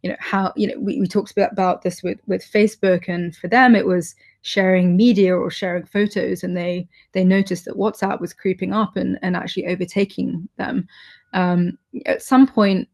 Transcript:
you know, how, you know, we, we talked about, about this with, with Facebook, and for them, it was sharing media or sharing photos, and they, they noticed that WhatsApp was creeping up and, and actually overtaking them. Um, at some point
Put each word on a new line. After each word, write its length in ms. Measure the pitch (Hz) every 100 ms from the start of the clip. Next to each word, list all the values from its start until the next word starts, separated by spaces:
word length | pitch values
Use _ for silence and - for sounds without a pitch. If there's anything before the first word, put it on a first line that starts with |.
you 80 | 180
know, 80 | -
how, 320 | - 196 190 -
you 120 | 208
know, 120 | -
we, 200 | 196 -
we 80 | 185
talked 240 | 208 202
about, 200 | - 196
about 320 | 190 185 -
this 200 | 180 180
with, 160 | 180 - -
with 160 | 185
Facebook, 640 | - 214 208 - 190 175 175
and 280 | 175 175 -
for 120 | 180
them, 280 | 233 254 214
it 100 | 190
was 300 | 180 170 - _ _
sharing 560 | - 202 185 185 180 175
media 400 | 240 202 190 180
or 120 | 180
sharing 360 | - 190 175 175
photos, 580 | 202 208 208 190 180
and 140 | 185 180
they, 300 | 175 180 180 _ _
they 100 | 190
noticed 420 | 185 196 196 180 -
that 120 | -
WhatsApp 420 | 202 208 196 -
was 140 | 175
creeping 400 | - 196 185 185
up 240 | 202 208 190
and, 220 | 190 -
and 140 | 185 180
actually 320 | - - -
overtaking 840 | 185 175 202 202 - - 165 185 -
them. 300 | - - 180 - - - _
Um, 440 | 185 180 180 175 - _ 247 -
at 160 | -
some 260 | - 262 262
point 420 | - 202 190 -